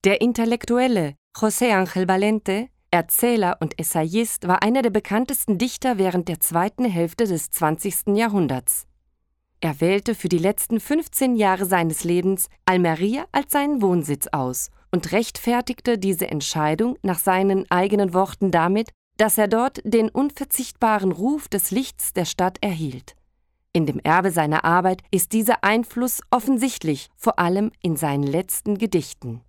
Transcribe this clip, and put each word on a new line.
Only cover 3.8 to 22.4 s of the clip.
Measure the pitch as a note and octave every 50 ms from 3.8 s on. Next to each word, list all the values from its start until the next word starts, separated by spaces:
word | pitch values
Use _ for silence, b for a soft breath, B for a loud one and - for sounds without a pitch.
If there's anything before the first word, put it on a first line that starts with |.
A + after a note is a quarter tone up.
| D#3+ - - E3 D#3 D#3+ F3 A3 A#3 A3 - - -
war | F3 F3+ - -
einer | G#3+ B3 C4+
der | A#3+ A#3
bekanntesten | F#3+ G#3+ - - G3+ A3 B3+ - C#4 - - - G#3 E3+
Dichter | A#3+ B3 - - - C4 A#3+ F#3+
während | F#3+ F#3 F3 F3+ E3+
der | F3 E3 E3
zweiten | - - E3 E3+ F3+ G#3+ _ - B3+
Hälfte | A#3 F3+ E3+ E3+ E3 - - A#3
des | G3+ F3+ D#3 - -
zwanzigsten | - - E3 D3+ D#3+ - - G3+ F3 - - G#3 G3+
Jahrhunderts. | G#3 A#3 A3+ G3+ G3 E3+ C3 C3+ B2+ - - - - - _ _ _ _ _ _ _ _ _ _ _ _ _ _ _
Er | - E3 C#3+ C3+
wählte | E3 F3 G3 G3+ G3 A#3+ A3
für | - -
die | E3+ F3 E3
letzten | E3 F#3+ G#3 - - - A#3 A3
fünfzehn | - - D4 D#4+ D#4+ - - - C4+ C4 B3
Jahre | A3 G#3+ F#3+ F#3+ F3+ G3
seines | F3+ F#3+ F3+ E3+ E3 D3+ - -
Lebens | F3 F3 F3+ F3 F#3+ G3 F#3 - - - _ _
Almería | - F#3 F3+ F3 E3 D#3+ D#3+ F3+ G3+ A#3 C#4+ E4+ _
als | - C#4 C#4 -
seinen | - D4 C#4+ D4 D4 B3+ G3+
Wohnsitz | F#3+ F3+ F3 D#3 D3+ C#3+ C#3+ - -
aus | - D3 C3 B2+ B2+ - - - _ _ _ _
und | - F3+ - E3
rechtfertigte | - G#3 A#3 - - - - A#3 A#3+ A#3+ A#3+ - A#3+ - _ B3 A#3 G3+
diese | F#3 G3 F#3 E3 G3 -
Entscheidung | - D3+ C#3 - - D#3+ D3+ D3+ D#3 D#3+ A3+ A#3+ B3+ - -
nach | F#3+ F3 -
seinen | - G3 F#3 F#3 F#3+ G3 F#3+ F#3+ - _
eigenen | F3 F3+ F#3 G3+ G#3 G3+ G3+ F#3 E3+
Worten | F#3 G3 F#3+ - - G3+ F#3+
damit, | F3 E3+ D#3+ F3 F#3+ G#3+ A#3 - - _ _ _ _
dass | - G#3+ G#3+ -
er | - G#3+
dort | G#3 G3+ A3+ A#3+ C4+ _ - -
den | G#3+ A3 A3+ A3 A3
unverzichtbaren | _ - C#4+ D4 - - C#4 - - - B3+ - - _ B3 A3+ G#3+ G#3 F#3+ F#3+
Ruf | F3 E3 G3 B3+ D4 D4+ -
des | - - G3 - -
Lichts | F#3+ A#3+ C4 - - - - - -
der | F#3 E3+
Stadt | - - -